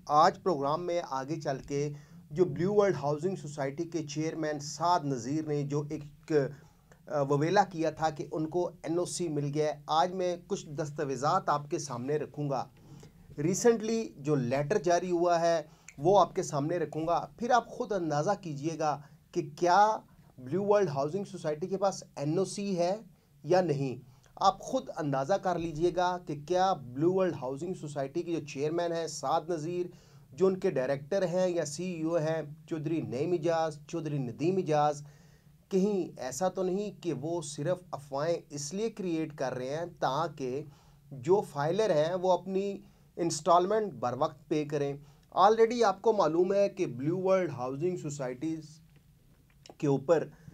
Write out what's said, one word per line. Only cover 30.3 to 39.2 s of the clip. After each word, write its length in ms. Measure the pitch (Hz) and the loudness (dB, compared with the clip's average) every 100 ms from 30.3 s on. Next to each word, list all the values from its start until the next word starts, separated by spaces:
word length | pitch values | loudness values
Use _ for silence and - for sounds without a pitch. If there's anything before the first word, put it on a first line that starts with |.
जो 140 | - 190 | 2 2
उनके 220 | 185 190 | 4 0
डायरेक्टर 520 | 139 127 139 - 196 185 | 0 0 -2 -2 -2 0
हैं 220 | 180 185 | 2 0
या 140 | 170 147 | 0 -4
सीईओ 500 | 151 180 170 156 170 | -4 -6 -4 0 0
हैं 480 | 156 160 147 - - | 0 -2 -4 -12 -8
चौधरी 320 | 165 151 160 | -6 -2 -2
नईम 300 | 110 117 165 | -2 -2 0
इजाज, 440 | 175 160 165 160 156 - | 0 2 2 0 -4 -8
चौधरी 280 | 170 151 147 | -6 -4 -4
नदीम 380 | 123 104 156 190 | -4 -2 0 0
इजाज, 420 | 156 151 147 147 - - - - _ - - | 2 4 4 0 -8 -20 -20 -20 _ -20 -2
कहीं 380 | 190 196 202 156 - | 2 2 2 -2 -6
ऐसा 280 | 127 131 185 | -8 -2 -2
तो 140 | 190 | 0
नहीं 280 | 185 185 208 | -2 -2 -4
कि 200 | - 175 135 | -6 -6 -4
वो 260 | 147 170 | -4 -4
सिर्फ 380 | 147 - 147 180 - | -6 -6 -4 -4 -6
अफवाहें 480 | - - 135 156 165 - | -14 -8 -4 -2 -2 -4
इसलिए 380 | 143 147 190 226 | -10 -8 -4 -4
क्रिएट 400 | 220 185 160 | -4 -4 -2